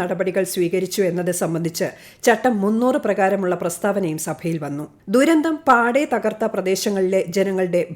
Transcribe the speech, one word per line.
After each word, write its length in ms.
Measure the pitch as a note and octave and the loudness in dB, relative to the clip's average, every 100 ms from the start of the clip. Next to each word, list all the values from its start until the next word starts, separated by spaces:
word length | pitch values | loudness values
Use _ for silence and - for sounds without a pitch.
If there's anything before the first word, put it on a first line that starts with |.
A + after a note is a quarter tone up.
നടപടികൾ 440 | F#3 F3+ F#3+ F#3 | -2 -2 -2 0
സ്വീകരിച്ചു 580 | F#3+ - E3+ F#3 F#3 - | -2 0 0 0 -2 0
എന്നത് 300 | F#3 E3+ F3 | 0 0 -2
സംബന്ധിച്ച് 560 | F3 F3 E3 E3 E3+ D#3+ - - - | -2 -2 -2 -4 -2 -4 -6 -18 -2
ചട്ടം 380 | - A3 B3+ G#3+ | 2 2 2 2
മുന്നൂറ് 400 | G3 A3 B3+ D4 A#3 | 0 2 2 0 0
പ്രകാരമുള്ള 480 | F#3+ F#3+ G3 F3+ | 0 2 2 0
പ്രസ്താവനയും 640 | F3 F3+ - G#3 G3+ F3+ D#3 | -2 -4 -4 -2 0 -2 -4
സഭയിൽ 400 | E3+ D#3 E3+ E3 | -6 -6 -4 -4
വന്നു. 280 | D3 C#3+ D3+ _ - | -6 -8 -10 _ 0
ദുരന്തം 480 | A3+ D4 D#4+ D#4+ D#4 - | 2 4 4 2 0 4
പാടെ 360 | A#3+ A#3 B3 D4+ | 4 4 2 0
തകർത്ത 300 | A#3 G#3+ G#3+ | 0 -2 -2
പ്രദേശങ്ങളിലെ 800 | A3 A3 F#3 F#3+ A3+ G3 F#3 F#3+ F#3 | -4 -2 -2 0 0 0 2 0 0
ജനങ്ങളുടെ 540 | G3 F#3+ F#3 F#3 F3 - | 0 0 0 0 0 -2